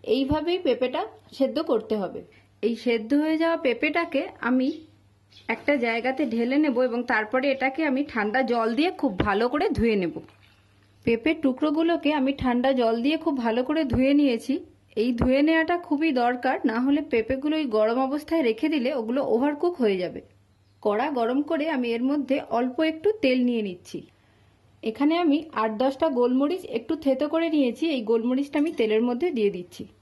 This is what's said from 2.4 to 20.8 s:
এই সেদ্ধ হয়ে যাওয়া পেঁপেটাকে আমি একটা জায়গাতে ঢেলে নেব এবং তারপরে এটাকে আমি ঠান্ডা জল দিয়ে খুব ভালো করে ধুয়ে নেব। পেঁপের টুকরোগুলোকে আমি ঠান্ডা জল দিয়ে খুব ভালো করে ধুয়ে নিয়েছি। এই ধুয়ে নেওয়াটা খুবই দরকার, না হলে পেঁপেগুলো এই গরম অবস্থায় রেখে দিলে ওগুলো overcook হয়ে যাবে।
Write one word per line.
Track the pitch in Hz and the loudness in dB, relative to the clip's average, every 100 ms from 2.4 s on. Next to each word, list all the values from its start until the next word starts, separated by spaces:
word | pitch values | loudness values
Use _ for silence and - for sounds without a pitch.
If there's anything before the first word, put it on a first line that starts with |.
| _ _ | _ _
এই | 208 233 247 | -4 -2 0
সেদ্ধ | 233 220 285 | -2 0 0
হয়ে | 311 320 | 2 2
যাওয়া | 330 330 302 | 0 0 0
পেঁপেটাকে | 233 311 330 330 277 - - 240 | 0 0 0 -2 -4 -4 -6 0
আমি | 254 262 320 - _ _ _ _ - - - | 0 0 -4 -14 _ _ _ _ -16 -8 -4
একটা | - 285 233 | 0 2 2
জায়গাতে | 233 240 262 285 | 0 -2 -2 -2
ঢেলে | 226 233 277 | 0 2 2
নেব | 302 240 254 | 2 2 0
এবং | 233 247 | 0 0
তারপরে | 220 214 254 277 | 0 0 0 0
এটাকে | 269 262 269 311 | 0 -2 0 0
আমি | 262 285 | 0 -2
ঠান্ডা | 233 208 247 240 | -2 0 0 0
জল | 240 226 233 | 0 0 2
দিয়ে | 339 359 | 0 0
খুব | 277 185 208 | -4 0 0
ভালো | 196 240 | 2 0
করে | 294 403 220 | 0 0 2
ধুয়ে | 226 214 | 2 2
নেব। | 170 156 - - _ _ _ _ _ _ - | -2 -6 -14 -20 _ _ _ _ _ _ -2
পেঁপের | 233 311 320 | 0 0 0
টুকরোগুলোকে | 277 254 302 302 330 330 294 302 | 0 0 0 2 0 0 0 0
আমি | 262 277 | 0 0
ঠান্ডা | 262 240 254 262 | 0 2 2 2
জল | 226 233 254 | 2 2 0
দিয়ে | 320 320 | 0 -2
খুব | 269 | -2
ভালো | 233 226 254 | 0 0 0
করে | 311 277 | 0 0
ধুয়ে | 240 262 285 | 2 4 4
নিয়েছি। | 285 226 - 277 - _ _ - | 4 0 -2 -6 -6 _ _ -2
এই | 240 233 | -2 2
ধুয়ে | 247 269 294 | 2 4 4
নেওয়াটা | 320 320 349 349 | 4 2 -2 -2
খুবই | 285 320 254 | 0 0 2
দরকার, | 240 247 254 320 269 | 0 0 -2 0 0
না | 220 262 | 0 2
হলে | 294 302 | 0 0
পেঁপেগুলো | 233 220 262 302 311 | -2 0 -2 -2 -2
এই | 285 214 | 0 2
গরম | 214 240 262 | 2 2 0
অবস্থায় | 294 302 330 247 | -2 -2 0 0
রেখে | 220 302 | 0 0
দিলে | 311 240 285 | 0 0 -2
ওগুলো | 220 254 - | -2 -2 0
overcook | 233 285 285 359 349 | 2 0 0 -2 0
হয়ে | 220 190 | 0 0
যাবে। | 175 - - _ _ _ _ _ | -4 -8 -18 _ _ _ _ _